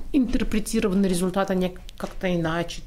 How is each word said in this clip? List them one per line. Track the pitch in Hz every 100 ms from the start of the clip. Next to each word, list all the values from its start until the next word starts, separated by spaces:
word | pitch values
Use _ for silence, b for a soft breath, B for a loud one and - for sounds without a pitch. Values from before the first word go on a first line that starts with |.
| -
интерпретированы | 294 233 262 - 190 - 226 220 185 190
результаты, | 175 185 196 190
они | 185 180 180 - -
как-то | - - 190
иначе | 175 165 165 165 -